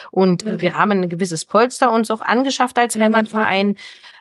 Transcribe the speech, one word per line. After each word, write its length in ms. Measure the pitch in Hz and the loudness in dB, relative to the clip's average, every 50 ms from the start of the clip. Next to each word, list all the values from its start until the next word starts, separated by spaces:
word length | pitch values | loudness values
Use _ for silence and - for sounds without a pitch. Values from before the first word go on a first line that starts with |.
| - - | -14 -6
Und, 340 | - 185 190 190 180 170 - | 0 2 4 4 4 2 0
äh, 160 | - 180 170 | -4 -6 -2
wir 140 | 170 175 - 147 | -2 -2 0 0
haben 140 | 175 208 | 0 2
ein 180 | 202 190 180 175 | 2 0 0 -2
gewisses 340 | 170 170 196 175 165 160 - | -4 -4 -4 -4 -4 -6 -6
Polster 460 | - - 208 233 254 - - 269 240 | 0 2 2 2 2 0 0 0 2
uns 180 | 226 226 220 - | 2 2 0 0
auch 120 | 220 214 | -2 -6
angeschafft 560 | - - 208 240 269 269 254 - 254 247 - 240 | -6 -6 -4 -2 -2 -2 0 -2 -2 -2 0 0
als 160 | 240 233 233 220 | 0 0 0 0
Heimatverein. 800 | 220 220 220 226 220 214 - 214 220 - 185 196 196 202 202 - - - - - - - - - | 0 2 2 2 0 0 -2 -2 -2 0 0 0 0 0 -2 -4 -8 -20 -20 -20 -20 -20 -20 -20